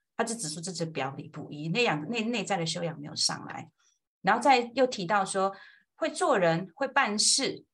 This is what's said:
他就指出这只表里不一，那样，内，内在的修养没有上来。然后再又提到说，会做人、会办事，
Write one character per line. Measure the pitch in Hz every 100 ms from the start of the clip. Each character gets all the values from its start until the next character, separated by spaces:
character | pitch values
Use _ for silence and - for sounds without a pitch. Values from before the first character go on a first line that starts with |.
| _ -
他 |
就 | 233
指 | 226 165
出 | 160
这 | 170
只 | 165 165
表 | 156 135 139
里 | 160
不 | 156 -
一， | 147 160
那 | 202
样， | 233 151 156
内， | 233
内 | 220 240
在 | 190 196
的 | 165
修 | 175
养 | 170 160
没 | 151
有 |
上 | 156 - - -
来。 | - - _ _ _ _ _
然 | 180
后 | 226
再 | 277 247 233
又 | 233 254
提 | 247 175
到 | 208 190
说， | 196 196 196 - - _ -
会 | 311
做 | 311 359 226
人、 | 170 165 190 -
会 | 269
办 | 277 240 208
事， | - - 247 - -